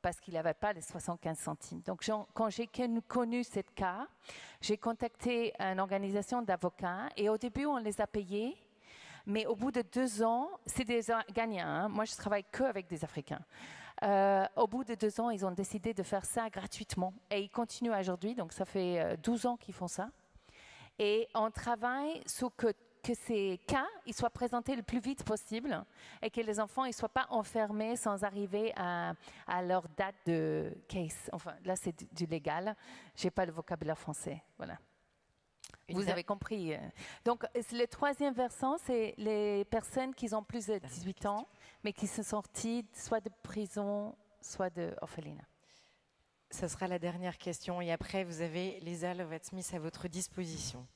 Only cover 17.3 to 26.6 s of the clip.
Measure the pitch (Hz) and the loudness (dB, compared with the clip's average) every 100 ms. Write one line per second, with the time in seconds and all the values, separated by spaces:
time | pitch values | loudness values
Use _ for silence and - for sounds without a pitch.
17.3 | 208 196 - 233 - 240 208 185 175 208 | -2 0 0 -2 0 2 2 2 0 0
18.3 | 247 165 - 190 196 180 175 165 170 185 | -2 -4 -2 -2 2 2 4 2 2 2
19.3 | 240 247 240 - 185 175 - 214 - _ | 2 2 -2 -6 -6 -6 -4 -6 -8 _
20.3 | - - - - - - _ 208 214 233 | -20 -20 -20 -20 -20 -20 _ 4 4 2
21.3 | 226 220 - - 233 240 262 294 330 - | 2 0 0 0 2 2 2 0 -4 -6
22.3 | - 254 - 233 202 _ _ - 240 - | -2 -2 2 2 2 _ _ -2 -2 2
23.3 | 220 196 180 - 277 311 440 - - 240 | 2 2 0 2 2 2 -4 -10 0 0
24.3 | - 247 240 233 262 208 247 220 269 - | 2 0 0 0 -2 0 0 0 -4 0
25.3 | 214 - 220 277 190 196 - - - 220 | -2 0 -4 0 -2 -4 -16 -20 -6 -4
26.3 | 233 220 208 | 0 0 2